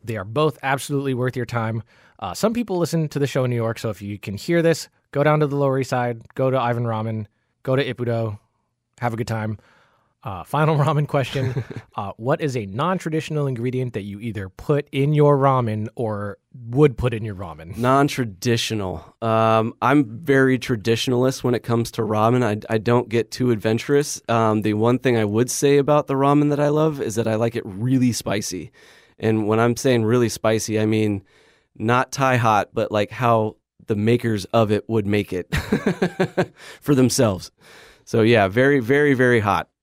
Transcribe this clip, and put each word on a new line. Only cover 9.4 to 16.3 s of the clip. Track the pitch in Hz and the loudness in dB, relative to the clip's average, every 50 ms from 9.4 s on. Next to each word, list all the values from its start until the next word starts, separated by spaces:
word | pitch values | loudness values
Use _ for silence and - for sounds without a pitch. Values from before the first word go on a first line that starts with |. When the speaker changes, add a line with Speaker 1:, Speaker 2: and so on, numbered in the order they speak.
| 107 107 107 - _ _ _ _ _ _ _ _ _ _ _ _ - | -4 -6 -8 -10 _ _ _ _ _ _ _ _ _ _ _ _ -12
Speaker 1:
Uh, | 113 98 87 80 | -12 -12 -12 -10
final | - - 143 156 151 160 | -4 -2 0 2 2 2
<laughs> | 143 143 | 2 2
ramen | 151 147 147 147 | 2 0 0 -2
question. | - - 143 127 - - 139 131 131 123 135 113 - | 0 -2 -2 -2 -2 -4 -4 -4 -4 -4 -6 -8 -8
Speaker 2:
<laughs> | - 117 - _ _ | -14 -16 -16 _ _
Speaker 1:
Uh, | - 104 98 - | -10 -8 -8 -10
what | - 113 123 151 160 | -8 -4 -4 -2 -2
is | 160 143 120 | -2 -4 -4
a | 123 104 | -4 -6
non-traditional | 98 95 113 151 175 190 170 - 170 156 160 151 - 156 151 143 | -6 -4 -4 -2 -2 -2 -4 -4 -4 -4 -4 -4 -4 -4 -4 -4
ingredient | 139 131 113 117 127 123 127 127 123 117 | -4 -4 -4 -4 -4 -2 -4 -4 -4 -6
that | 110 | -8
you | 98 104 101 104 | -8 -8 -10 -8
either | 110 117 101 104 95 92 | -8 -8 -6 -6 -10 -10
put | _ - - - 147 143 147 _ | _ -12 -4 -2 -2 -2 -2 _
in | - 135 139 147 151 | -2 -2 0 2 4
your | 147 147 147 147 | 4 6 6 6
ramen | 135 135 139 135 131 123 113 107 107 107 110 _ | 6 4 4 4 2 0 -2 -2 -4 -6 -8 _
or | - 120 110 107 101 104 101 | -6 -6 -4 -4 -6 -6 -8